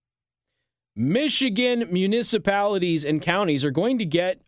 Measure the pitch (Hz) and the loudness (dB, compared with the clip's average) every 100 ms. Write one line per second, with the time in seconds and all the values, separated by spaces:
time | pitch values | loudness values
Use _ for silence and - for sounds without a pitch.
0 | _ _ _ _ _ _ _ _ _ 104 | _ _ _ _ _ _ _ _ _ -2
1 | 131 233 302 - 262 196 247 240 226 180 | 0 2 0 0 0 0 0 0 0 0
2 | 196 233 - 220 202 202 202 196 180 160 | 0 0 0 0 0 0 0 0 0 0
3 | 147 156 170 185 185 139 143 156 226 254 | 0 -2 0 0 2 0 0 0 0 0
4 | 170 170 185 185 | 0 0 -2 -4